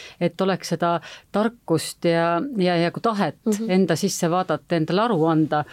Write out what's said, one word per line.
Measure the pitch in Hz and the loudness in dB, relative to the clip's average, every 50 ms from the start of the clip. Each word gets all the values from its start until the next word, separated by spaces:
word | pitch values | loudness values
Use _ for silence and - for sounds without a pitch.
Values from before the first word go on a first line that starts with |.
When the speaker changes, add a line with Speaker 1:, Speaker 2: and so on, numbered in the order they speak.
| - - - - | -20 -18 -4 -2
Speaker 1:
et | 175 170 - - | -2 -2 0 0
oleks | 190 196 180 - - - | 0 0 0 -2 -4 -6
seda | 170 160 175 170 170 160 - - - - - _ | -4 -2 0 0 0 -2 -4 -10 -18 -20 -10 _
tarkust | - 202 214 226 - - _ - 160 156 - - - - - | -2 0 0 0 -2 -6 _ -2 -2 -2 -2 -6 -8 -2 0
ja, | 170 165 165 165 170 170 170 - 285 254 | 0 2 2 2 2 0 -2 -2 -4 -2
ja, | 202 180 180 175 | 0 0 2 2
ja | 165 170 170 | 2 2 0
kui | - - | -2 -2
tahet | - 233 214 202 185 147 - _ - | -2 -2 0 0 -2 -2 -4 _ -2
Speaker 2:
Mhm. | 220 208 202 226 226 | -2 -2 -2 0 2
Speaker 1:
enda | 185 190 190 175 160 | 2 2 4 2 2
sisse | - 202 185 - - 180 165 | 0 -2 -2 -2 -2 0 0
vaadata, | 170 185 185 - 156 143 - - 175 | 0 0 0 -2 -4 -4 -2 -2 -2
endale | 160 156 160 170 190 | -2 0 0 0 0
aru | 226 247 208 151 160 | 0 2 2 2 2
anda | 165 160 156 156 135 151 151 143 - | 4 4 2 2 2 0 -2 -2 -4